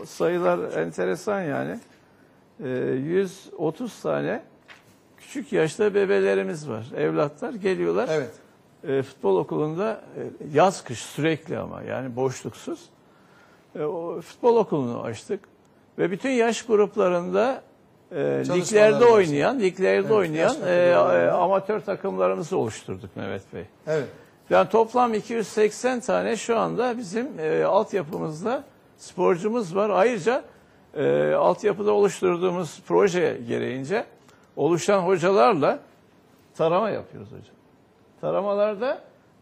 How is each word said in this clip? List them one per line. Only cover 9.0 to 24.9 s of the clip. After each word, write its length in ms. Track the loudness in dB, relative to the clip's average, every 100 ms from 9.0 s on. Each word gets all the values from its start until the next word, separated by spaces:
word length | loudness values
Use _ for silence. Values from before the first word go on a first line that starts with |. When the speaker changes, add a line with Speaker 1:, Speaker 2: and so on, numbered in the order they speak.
Speaker 1:
futbol 340 | -2 -4 0 0
okulunda, 640 | 0 -4 -4 -4 -4 -6 -10 -12
e, 40 | -12 -12 0 4
yaz 260 | 4 2
kış 160 | -8 -12
sürekli 580 | -10 -4 -2 -2 -6 -8
ama 240 | -8 -10
yani 340 | -8 -8 -6 -4
boşluksuz, 640 | -4 -4 -10 -12 -12 -12 -14 _ _ _ _ _ _ _ _ -8
e, 60 |
o 380 | -6 -6 -8 -10
futbol 340 | -12 0 4 4
okulunu 460 | 2 0 -2 -4
açtık. 360 | -8 -10 -8 -10 -10 _ _ _ _ -4
Ve 140 | -4
bütün 180 | -2 -2
yaş 320 | 2 2 0
gruplarında, 960 | 2 2 2 2 0 0 0 0 0 -2 -10 _ _ _ _
e, 40 | -4
Speaker 2:
Çalışmalarımız. 520 | -2 -2 0 -2 2
Speaker 1:
liglerde 340 | 6 6 8 8
oynayan, 540 | 8 6 2 0 2
liglerde 380 | 0 0 2 2
Speaker 2:
Evet, 140 | 4
Speaker 1:
oynayan, 320 | 2 2 2 0
Speaker 2:
yaş 60 | 0
Speaker 1:
e, 20 |
Speaker 2:
gruplarında. 640 | 0 2 4 4 4 4 4
Speaker 1:
e, 60 |
amatör 480 | 2 2 2 0 -4
takımlarımızı 800 | -4 -6 -4 0 0 0 -2 -2
oluşturduk 520 | -2 -6 -12 -12 -12 -12
Mehmet 380 | -10 -10 -10
Bey. 120 | -14 -14 _ -4
Speaker 2:
Evet. 200 | -4 -4 -12 -20 _ 2
Speaker 1:
Yani 200 | 2 4
toplam 440 | 2 2